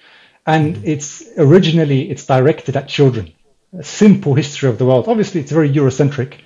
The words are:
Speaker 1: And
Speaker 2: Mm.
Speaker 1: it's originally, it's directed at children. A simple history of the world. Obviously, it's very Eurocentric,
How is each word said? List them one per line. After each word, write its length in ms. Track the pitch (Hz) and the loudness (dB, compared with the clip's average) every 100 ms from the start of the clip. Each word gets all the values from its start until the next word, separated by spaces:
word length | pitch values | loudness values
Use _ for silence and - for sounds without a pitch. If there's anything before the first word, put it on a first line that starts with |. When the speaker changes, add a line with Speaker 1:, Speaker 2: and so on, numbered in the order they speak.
| _ _ _ _ - | _ _ _ _ -2
Speaker 1:
And 300 | 156 151 104 | 0 0 -4
Speaker 2:
Mm. 40 | |
Speaker 1:
it's 380 | 107 147 - - - - | -6 -6 -8 -18 -10 0
originally, 760 | 139 180 165 165 151 135 160 | 4 4 4 0 0 0 -2
it's 160 | 135 - | -8 -2
directed 500 | 131 131 156 - 135 | 2 2 0 -4 -8
at 120 | 135 | -6
children. 440 | - 135 117 85 _ _ _ _ 180 | 2 2 2 -8 _ _ _ _ -18
A 60 | |
simple 500 | 147 - 214 185 147 | -10 2 4 4 2
history 340 | 139 - - 135 | -2 -2 -4 -4
of 100 | 107 | 0
the 60 | |
world. 220 | 127 131 117 | 2 2 0
Obviously, 340 | 233 208 175 | -2 -2 -6
it's 120 | 143 | -4
very 180 | 151 151 | 0 0
Eurocentric, 600 | 139 139 - 143 139 120 - | 2 0 0 -2 -2 -8 -10